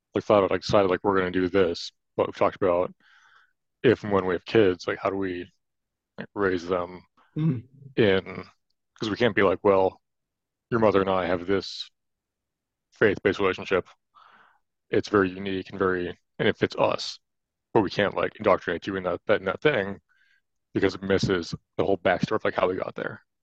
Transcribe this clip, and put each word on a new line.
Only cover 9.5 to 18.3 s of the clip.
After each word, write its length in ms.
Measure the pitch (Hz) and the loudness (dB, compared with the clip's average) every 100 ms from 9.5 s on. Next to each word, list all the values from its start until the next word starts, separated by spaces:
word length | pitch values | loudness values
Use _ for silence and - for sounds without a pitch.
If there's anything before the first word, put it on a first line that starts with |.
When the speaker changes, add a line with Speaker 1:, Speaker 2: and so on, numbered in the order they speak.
| 92 | 2
Speaker 1:
"Well, 380 | 101 95 95 - _ _ _ _ _ _ - | 2 4 2 -2 _ _ _ _ _ _ -6
your 120 | 117 | 0
mother 200 | 110 98 | 4 4
and 80 | 95 | 2
I 180 | 95 87 | 0 0
have 200 | 90 87 | -2 -2
this 420 | 98 - - - _ _ _ _ _ _ _ _ _ _ | -2 -4 -12 -16 _ _ _ _ _ _ _ _ _ _
faith-based 440 | - 110 87 101 90 | 0 0 2 0 0
relationship. 480 | 95 92 95 92 - _ _ _ - _ _ _ _ _ - | 0 -2 -2 -2 -2 _ _ _ -20 _ _ _ _ _ -4
It's 180 | 104 - | -4 0
very 220 | 104 95 | 0 0
unique 400 | 92 98 95 - | -4 -6 -6 -6
and 80 | 95 | -2
very, 400 | 95 90 87 - _ - | -2 -2 -6 -10 _ -4
and 80 | 113 | -2
it 100 | - | 0
fits 160 | 101 | -2
us, 460 | - 107 - - - _ _ _ _ _ | 0 -2 -2 -8 -14 _ _ _ _ _
but 100 | 117 | 0
we 80 | 92 | 0
can't, 260 | - 98 87 | 0 -2 0
like, 180 | - | -4